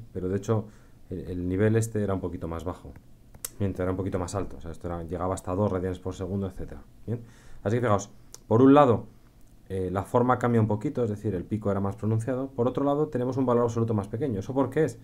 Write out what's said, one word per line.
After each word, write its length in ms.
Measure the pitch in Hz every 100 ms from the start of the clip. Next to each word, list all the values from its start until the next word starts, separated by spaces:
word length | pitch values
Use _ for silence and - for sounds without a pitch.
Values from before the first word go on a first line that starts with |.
| 113
Pero 140 | 95 90
de 100 | 98
hecho, 280 | 104 110 107 - - - -
el, 80 | 90
el 280 | - 90 90
nivel 280 | 92 110 113
este 260 | 113 104
era 120 | 101
un 60 | 95
poquito 280 | 87 85 82
más 160 | 82
bajo, 280 | 82 85 71 - - - - - - -
mientras 260 | 101 92
era 60 | 90
un 60 | 92
poquito 200 | 95 95
más 160 | 87
alto, 220 | 101 87 -
o 40 |
sea, 80 | 85
esto 160 | 80 87
era, 160 | 85
llegaba 320 | 82 87 92
hasta 200 | 95 -
dos 160 | 92 104
radianes 280 | 92 92 90
por 160 | 95
segundo, 320 | 90 90 98 95
etcétera. 360 | - 82 73 - - -
¿Bien? 160 | 117 - - - -
Así 140 | 101 117
que 60 |
fijaos, 280 | 117 101 - - - - -
por 160 | 110
un 100 | 135
lado, 340 | 143 135 101 - - - - - - -
eh, 220 | 95 92
la 120 | 92
forma 360 | - 123 127 120
cambia 220 | 123 117
un 60 | 110
poquito, 380 | 107 147 131
es 60 | 113
decir, 240 | 107 110
el 100 | 90
pico 260 | - 107 101
era 100 | 98
más 160 | 98 98
pronunciado. 540 | 107 113 113 127 135
Por 180 | - 170
otro 160 | 143
lado, 240 | 139 143 151
tenemos 280 | 123 123 131
un 100 | 127
valor 180 | 120
absoluto 300 | 120 117 110
más 140 | 107 98
pequeño. 320 | 117 143 98
¿Eso 140 | -
por 160 | 131 131
qué 140 | 151
es? 140 | 147 -